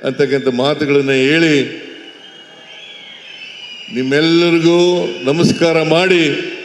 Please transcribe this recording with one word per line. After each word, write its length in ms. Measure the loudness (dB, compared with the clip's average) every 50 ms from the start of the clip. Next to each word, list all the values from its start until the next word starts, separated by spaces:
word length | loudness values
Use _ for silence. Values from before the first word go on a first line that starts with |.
| -6
ಅಂತಕ್ಕಂಥ 440 | -6 -2 0 0 0 0 -2 -2 -2
ಮಾತುಗಳನ್ನ 640 | -2 0 0 0 0 -2 -2 0 0 0 2 2
ಹೇಳಿ, 720 | 0 2 2 2 4 4 2 2 2 0 0 -2 -8 -14 -16 -18 -18 -18 -20 -20 -20 -20 -20 -20 -20 -20 -20 -20 -20 -20 -20 -20 -20 -20 -20 -20 -20 -20 -20 -20 -20 -20 -20 -20 -18 -18 -18 -18 -16 -18 -16 -16 -16 -16 -16 -10 -6
ನಿಮ್ಮೆಲ್ಲರಿಗೂ 1120 | -4 -2 0 2 2 2 4 4 4 4 4 2 4 4 4 4 4 4 2 2 0 -2 -4 -6 -4 -2
ನಮಸ್ಕಾರ 580 | -2 0 2 2 2 2 2 2 0 2 0
ಮಾಡಿ 720 | 0 0 2 2 4 2 2 2 2 0 -2 -4 -6 -10 -12 -14